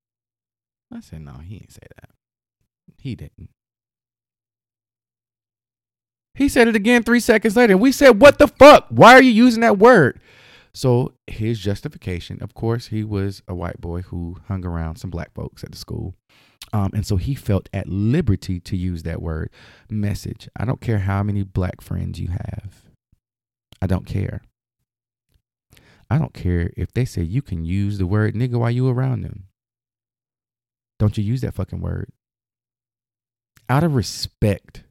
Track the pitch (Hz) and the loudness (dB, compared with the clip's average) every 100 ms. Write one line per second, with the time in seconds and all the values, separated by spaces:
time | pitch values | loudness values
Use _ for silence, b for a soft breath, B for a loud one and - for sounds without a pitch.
0 | _ _ _ _ _ _ _ _ _ 233 | _ _ _ _ _ _ _ _ _ -20
1 | - 80 73 65 82 107 - - - _ | -20 -20 -18 -20 -20 -20 -20 -20 -20 _
2 | - _ _ _ _ _ _ _ _ _ | -20 _ _ _ _ _ _ _ _ _
3 | 135 107 76 - - _ _ _ _ _ | -14 -14 -16 -20 -20 _ _ _ _ _
4 | _ _ _ _ _ _ _ _ _ _ | _ _ _ _ _ _ _ _ _ _
5 | _ _ _ _ _ _ _ _ _ _ | _ _ _ _ _ _ _ _ _ _
6 | _ _ _ - 277 269 233 226 202 240 | _ _ _ -4 0 4 4 2 2 2
7 | 226 240 220 220 226 208 240 185 262 - | 2 0 2 2 2 4 4 4 2 4
8 | 277 202 277 - 294 - 277 147 - 113 | 4 8 8 8 4 8 10 10 6 6
9 | 196 262 262 220 247 226 233 208 226 240 | 10 10 8 6 4 4 0 4 6 6
10 | 135 - B B B B B - 131 123 | 4 0 B B B B B -4 0 0
11 | 131 _ - - 110 117 98 101 147 - | 0 _ -16 -8 -6 -4 -6 -6 -10 -14
12 | - 87 - - 101 - 113 117 - 110 | -10 -10 -10 -14 -14 -8 -6 -6 -6 -8
13 | 107 101 98 98 - 87 85 - 87 85 | -6 -4 -6 -8 -12 -10 -10 -10 -10 -10
14 | 90 87 85 87 - 95 90 85 82 80 | -10 -10 -10 -12 -10 -8 -6 -6 -8 -10
15 | - 85 - - 73 - - - - - | -12 -12 -12 -14 -14 -14 -18 -16 -12 -12
16 | 107 - _ B B B B 107 98 - | -12 -14 _ B B B B -4 -4 -4
17 | 98 98 95 135 - 95 - 98 - 92 | -4 -4 -4 -6 -4 -4 -4 -10 -8 -4
18 | 107 143 139 95 - 90 - 95 90 87 | -2 0 0 -2 -4 -10 -8 -6 -6 -6
19 | 82 82 82 80 82 B B B B 107 | -8 -8 -8 -8 -8 B B B B -6
20 | 101 - - - - - 104 - - 107 | -6 -6 -10 -14 -14 -8 -6 -6 -4 -2
21 | 95 98 101 101 95 92 90 - - 90 | -2 -2 -4 -4 -6 -4 -6 -6 -10 -8
22 | 87 85 87 87 - - 95 - _ _ | -8 -8 -8 -8 -10 -14 -14 -18 _ _
23 | _ _ _ _ _ _ _ - 92 92 | _ _ _ _ _ _ _ -8 -4 -4
24 | - 101 95 - - _ _ _ _ _ | -4 -6 -6 -10 -16 _ _ _ _ _
25 | _ _ _ _ _ _ _ b b b | _ _ _ _ _ _ _ b b b
26 | b 143 143 - 92 87 85 - - - | b -4 -4 -6 -4 -4 -4 -8 -8 -6
27 | 131 - 85 117 - 85 82 98 101 101 | -6 -6 -6 -6 -6 -8 -6 -4 -4 -4
28 | 90 107 107 101 127 120 120 120 127 123 | -2 -2 -2 -4 -4 -4 -2 -2 -2 -2
29 | 131 120 90 - 95 _ _ _ _ _ | -4 -4 -8 -14 -20 _ _ _ _ _
30 | _ _ _ _ _ _ _ _ _ - | _ _ _ _ _ _ _ _ _ -4
31 | 104 104 101 127 - - 95 87 87 90 | -2 -2 -4 -4 -6 -8 -8 -8 -8 -8
32 | 92 - _ _ _ _ _ _ _ _ | -10 -16 _ _ _ _ _ _ _ _
33 | _ _ _ _ _ _ - 131 165 135 | _ _ _ _ _ _ -4 0 0 0
34 | - - - - 107 101 _ - - | -4 -8 -12 -4 -2 -2 _ -20 -20